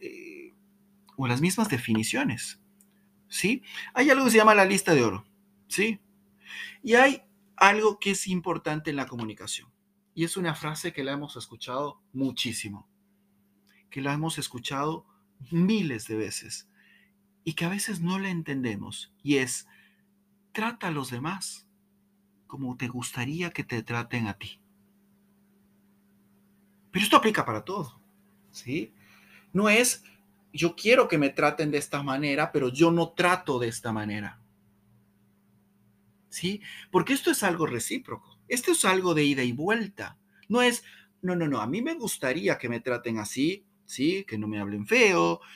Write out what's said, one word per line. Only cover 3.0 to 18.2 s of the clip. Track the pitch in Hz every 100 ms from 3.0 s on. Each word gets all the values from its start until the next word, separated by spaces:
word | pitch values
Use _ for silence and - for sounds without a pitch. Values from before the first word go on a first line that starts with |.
| _ _ _
¿sí? | - 185 262 - - -
Hay | 247 285
algo | 269 254
que |
se | 220
llama | 214 208
la | 190
lista | 190 - 147
de |
oro, | 113 95 - _ _ _ _
¿sí? | - 214 202 _ _ _ _ - - - -
Y | 214 240
hay | 269 - - _ _ -
algo | 196 208 214 208
que | 202
es | 190 190
importante | 180 175 165 156 151 156
en | 139
la | 127
comunicación, | 120 110 101 - - - _ _ _ _ -
y |
es | 165 190
una | 170 147
frase | 156 156 175
que | 147
la | 135
hemos | 143 147 120
escuchado | - 113 127 131 147 - _
muchísimo, | 131 135 127 117 107 104 101 - _ _ _ _ _ _ _ _ _ _
que | 139
la | 139
hemos | 147 160 151
escuchado | - 120 - 139 151 165 - _ _ _ 131
miles | 170 185 220 160 110 -
de | 110
veces, | 101 - 104 - - _ _ _ _ _ _ _
y | 165
que | 156 170
a |
veces | 202 220 175
no | 170
la | 190